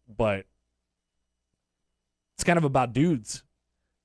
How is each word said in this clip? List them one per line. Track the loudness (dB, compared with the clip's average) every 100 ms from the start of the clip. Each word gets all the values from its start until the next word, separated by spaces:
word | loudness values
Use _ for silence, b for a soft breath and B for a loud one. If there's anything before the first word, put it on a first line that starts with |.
| _
but | -2 -2 -2 -8 _ _ _ _ _ _ _ _ _ _ _ _ _ _ _ _ _ _ -4
it's |
kind | 2 2
of |
about | 2 0 0
dudes. | 2 2 0 -4 -16 -18 _ _ _ _ _